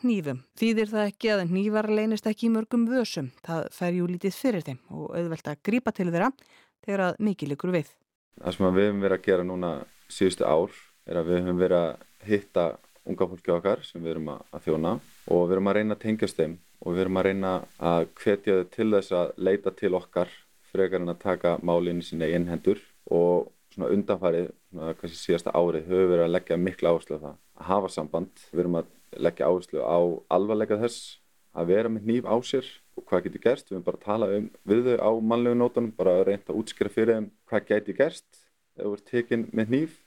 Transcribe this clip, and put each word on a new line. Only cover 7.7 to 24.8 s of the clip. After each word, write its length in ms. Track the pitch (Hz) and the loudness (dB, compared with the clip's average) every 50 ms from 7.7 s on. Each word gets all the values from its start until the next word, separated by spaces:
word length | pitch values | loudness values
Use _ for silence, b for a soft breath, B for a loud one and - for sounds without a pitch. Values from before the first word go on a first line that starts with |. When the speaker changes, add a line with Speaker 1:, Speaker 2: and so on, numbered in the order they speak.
| 180 | 0
Speaker 1:
við. 160 | 165 143 - _ _ _ _ _ _ _ _ _ - | -2 -2 -4 _ _ _ _ _ _ _ _ _ -8
Speaker 2:
Það 140 | - 90 90 | -6 -6 -2
sem 100 | - 95 | 2 2
að 140 | 92 92 95 | 4 4 4
við 80 | 101 | 4
höfum 160 | 104 101 101 98 | 4 2 2 2
verið 120 | 95 95 90 | 2 0 2
að 80 | - | 2
gera 180 | 101 95 90 90 | 2 2 2 2
núna 240 | 90 90 90 87 85 78 67 67 - _ _ _ - | -2 -4 -4 -4 -4 -6 -6 -10 -14 _ _ _ -12
síðustu 380 | - - 98 92 90 - - - | -2 2 2 2 2 2 2 4
ár 300 | 78 82 92 104 - - - _ _ _ - | 4 4 2 0 -4 -16 -20 _ _ _ -12
er 140 | - 85 87 | -6 -4 -2
að 80 | 80 85 | 0 2
við 80 | 90 87 90 | 0 0 2
höfum 180 | 90 90 87 | 0 0 2
verið 160 | 92 87 90 87 85 | 2 4 4 2 2
að 480 | 78 - - - _ _ _ - 104 | 0 -4 -8 -16 _ _ _ -4 -2
hitta 340 | 104 101 - - - 95 85 78 - - _ _ _ _ - - | -2 -2 -2 -2 -2 0 0 0 -2 -8 _ _ _ _ -10 -10
unga 160 | 95 92 95 87 | -4 -4 -4 -4
fólki 240 | 92 90 - - 85 | -4 -8 -2 0 0
okkar 300 | 85 90 98 107 - - | 2 2 0 -2 -2 -4
sem 160 | - - 87 | -14 -14 -10
við 140 | 82 82 80 | -8 -6 -6
erum 160 | 80 78 73 71 | -6 -6 -8 -10
að, 80 | - - - | -12 -14 -16
að 160 | - - - | -16 -8 -2
þjóna 300 | 85 78 80 80 85 110 143 - - - - - - - | -2 0 0 0 -2 -2 -4 -6 -16 -20 -14 -4 0 2
og 80 | 87 90 | 2 2
við 100 | 85 95 | 2 0
erum 120 | 95 98 101 | 0 2 2
að 80 | 98 | 0
reyna 200 | 104 107 107 104 - | 0 0 -2 -4 -4
að 20 | - | -2
tengjast 340 | 110 110 110 113 98 - - | -4 -2 -2 -2 -4 0 -2
þeim 140 | 80 78 87 87 _ _ _ - | -2 -2 -2 -12 _ _ _ -12
og 140 | - 90 87 | -6 -4 -2
við 80 | 92 95 | 0 0
erum 160 | 92 95 95 | 0 0 0
að 60 | 92 95 | 0 0
reyna 220 | 95 98 95 92 92 87 - - - - - 85 | 0 -2 -2 -2 -2 -4 -6 -10 -12 -4 0 2
að 160 | 85 85 82 - - - - | 2 2 0 -2 -6 -4 0
hvetja 340 | 110 101 101 - 107 95 | 0 0 0 2 2 2
þau 140 | 92 90 - - | 2 0 -2 -4
til 160 | - 110 110 104 | -2 0 2 2
þess 180 | 98 92 - 95 87 | 2 2 2 0 0
að 160 | 87 - - | 0 -2 -4
leita 380 | - 90 95 98 98 - 98 - | -2 0 0 0 0 -2 -6 -6
til 160 | - 107 95 90 90 | -2 -2 0 0 -2
okkar 320 | - _ - 87 90 - - - _ _ _ _ _ _ - | -4 _ -2 -2 -2 -4 -6 -20 _ _ _ _ _ _ -2
frekar 320 | 95 95 90 95 90 87 | 0 0 0 0 -2 -2
en 80 | 87 87 | -4 -6
að 80 | - - | -6 -2
taka 260 | 101 90 87 - 87 85 - | -2 -2 0 2 0 0 0
málin 400 | 82 87 85 87 87 87 87 87 | 0 0 2 2 2 0 -4 -4
í 60 | 85 - | -6 -6
sína 160 | 82 82 80 | -6 -4 -2
eigin 240 | 78 85 87 87 87 | 0 0 0 0 -2
hendur 320 | 85 82 - 95 104 - - _ _ _ - | -4 -2 0 0 0 0 -4 _ _ _ -6
og 460 | - - 85 87 87 87 85 - - _ _ _ _ | 0 2 2 4 4 2 2 0 -4 _ _ _ _
svona 220 | - - 78 60 95 | -10 -6 -2 0 0
undanfarið 560 | 101 98 - 101 87 92 87 85 85 90 - - _ _ _ | 0 2 0 -2 0 0 0 0 0 -2 -4 -8 _ _ _
svona 220 | 95 82 | -14 -10